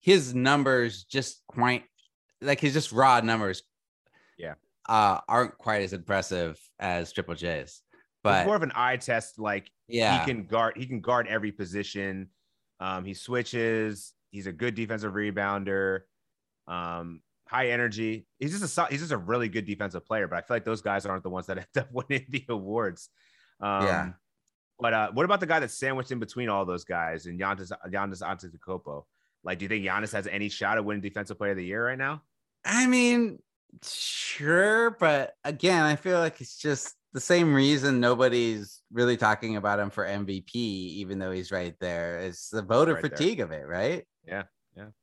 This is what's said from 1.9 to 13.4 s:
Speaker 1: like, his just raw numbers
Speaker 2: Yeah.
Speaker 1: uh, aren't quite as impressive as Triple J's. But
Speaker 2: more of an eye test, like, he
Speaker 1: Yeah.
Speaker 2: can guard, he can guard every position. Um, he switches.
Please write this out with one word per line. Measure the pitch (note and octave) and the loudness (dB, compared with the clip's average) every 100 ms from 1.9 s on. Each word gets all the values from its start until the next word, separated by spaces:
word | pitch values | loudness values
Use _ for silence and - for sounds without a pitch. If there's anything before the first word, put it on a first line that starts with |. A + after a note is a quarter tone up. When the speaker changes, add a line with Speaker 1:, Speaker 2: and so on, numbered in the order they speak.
| _ _ _ _ _ | _ _ _ _ _
Speaker 1:
like, | C3+ C#3+ | 0 2
his | D3 | 2
just | C#3 - | 0 0
raw | A2 C3+ B2 | 4 8 8
numbers | A2+ A2+ G2+ F#2 - _ _ _ _ _ _ _ | 6 2 0 -4 -10 _ _ _ _ _ _ _
Speaker 2:
Yeah. | E2 D2 _ _ - | -14 -14 _ _ 0
Speaker 1:
uh, | A2+ G#2 F#2 - | 4 4 2 0
aren't | A#2 B2 - | 2 2 -2
quite | - G#2+ | -2 0
as | G2 | 0
impressive | F#2 E2+ G2 F#2 F#2 E2+ D#2 - _ | -6 -2 0 0 -2 -4 -6 -18 _
as | G2 F2 E2 | -4 -4 -4
Triple | - F2 E2+ | -6 -6 -6
J's. | F2 D#2+ C2 - _ _ _ _ | -4 -6 -8 -18 _ _ _ _
But | G#2+ G2 F#2 | 2 4 4
Speaker 2:
more | G#3 | 0
of | |
an | D#3+ | -2
eye | A2+ B2 B2+ | 0 0 -2
test, | - A#2 - - | -2 -2 -4 -8
like, | G#2+ G2+ - _ _ | -4 -4 -6 _ _
he | A#2 | 0
Speaker 1:
Yeah. | A2 F#2 | 4 2
Speaker 2:
can | E2 A#2+ F2+ | 0 -4 -2
guard, | A2+ A2+ G#2+ | 0 0 -2
he | B2+ | -8
can | B2+ | -6
guard | F#2 B2 G#2+ | 0 0 2
every | A2 G#2 | -2 -4
position. | G2 F#2+ G2 G2+ G2+ G2 F#2+ F#2+ _ _ _ _ _ | -6 -6 -6 -6 -4 -6 -6 -10 _ _ _ _ _
Um, | F#2 F#2+ | -6 -6
he | F#2 | -8
switches. | G2 - B2 | -12 -6 -4